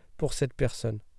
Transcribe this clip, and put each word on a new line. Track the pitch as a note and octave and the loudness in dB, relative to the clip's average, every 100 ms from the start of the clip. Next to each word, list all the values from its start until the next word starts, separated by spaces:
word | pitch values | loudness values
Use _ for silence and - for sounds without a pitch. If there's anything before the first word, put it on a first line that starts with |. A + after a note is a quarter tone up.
| - - | -20 -2
pour | D3+ | 0
cette | - C#3 | 2 0
personne. | - B2+ - A2+ G#2+ - | 2 0 2 -4 -4 -10